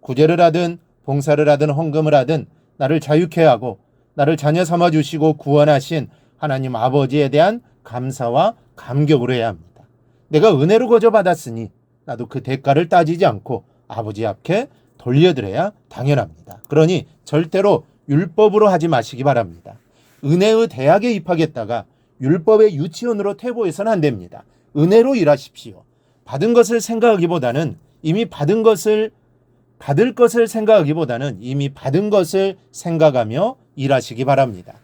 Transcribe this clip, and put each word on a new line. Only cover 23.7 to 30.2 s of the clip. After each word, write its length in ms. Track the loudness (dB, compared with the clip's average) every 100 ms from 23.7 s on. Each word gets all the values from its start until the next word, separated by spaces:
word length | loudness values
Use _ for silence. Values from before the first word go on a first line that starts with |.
| -4 -4
안 100 | 0
됩니다. 440 | 0 -2 -12 -20 -20 _ _ 0
은혜로 380 | 4 6 4
일하십시오. 680 | 2 2 0 -2 -20 -20 -20 _ _ _ _
받은 280 | -14 -4 2
것을 280 | 4 2 0
생각하기보다는, 1000 | -4 0 2 2 0 -2 -2 -2 -4 -8 _ _
이미 220 | -4 -2 -4
받은 360 | -4 -2 2
것을, 500 | 2 2 0 -2 -2 _ _ _ _ _ _ _
받을 360 | -4 0 0
것을 340 | 2